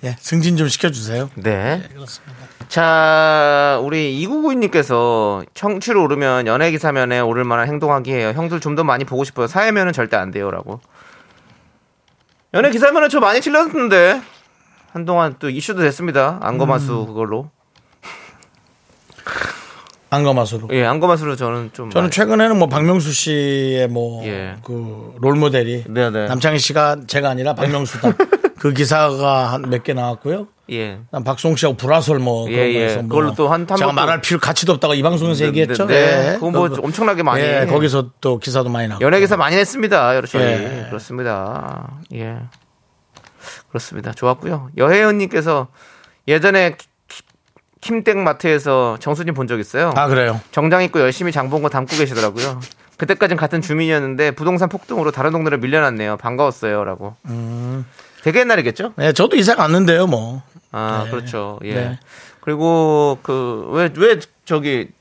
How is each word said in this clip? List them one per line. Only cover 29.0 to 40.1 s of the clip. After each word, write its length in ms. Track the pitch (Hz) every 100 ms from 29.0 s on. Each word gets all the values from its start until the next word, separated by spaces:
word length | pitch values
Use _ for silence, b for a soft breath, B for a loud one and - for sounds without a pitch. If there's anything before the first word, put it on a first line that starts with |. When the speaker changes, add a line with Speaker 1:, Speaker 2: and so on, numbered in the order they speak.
| 151 135 139 135 123
Speaker 1:
한 100 | 127 127
몇 120 | 123
개 100 | 120
나왔고요. 540 | 131 123 117 139 180 208 _ _
Speaker 2:
예. 300 | 120 107 98 117
Speaker 1:
난 140 | 147
박송 320 | 120 131 165 160
씨하고 200 | 156 127
불화설 440 | 127 160 151 147
뭐 240 | 127 117
그런 120 | 117 120
Speaker 2:
예, 140 | 123
예. 60 | 120
Speaker 1:
거에서 220 | 113 107
뭐 60 | 113
Speaker 2:
그걸로 260 | 143 151
또 140 | - 147
한, 140 | 165 170
한 80 | 196
Speaker 1:
제가 120 | 143
Speaker 2:
번 0 |
또 40 |
Speaker 1:
말할 280 | 143 143 165
필요 180 | - 170
가치도 360 | - 160 170
없다고 200 | 151 151
이 80 | 147
방송에서 380 | 143 170 165 147
Speaker 2:
네, 60 | 151
Speaker 1:
얘기했죠. 380 | 147 151 123 202
Speaker 2:
네, 80 |
네. 340 | 143 143 139 135
Speaker 1:
예. 40 |
Speaker 2:
그거 160 | 190 165
뭐 160 | 175 175
Speaker 1:
그거 120 | 139
Speaker 2:
엄청나게 420 | 139 160 214 190
많이 180 | 160 123
Speaker 1:
예, 240 | 147 143 131
거기서 420 | 147 151 135 123 _
또 180 | 135 123
기사도 320 | 120 131 123
많이 160 | 120 113
나왔고. 180 | 104
Speaker 2:
연예 140 | 127 190
기사 180 | 196 196
많이 200 | 147 180
냈습니다. 580 | 196 262 214 190 123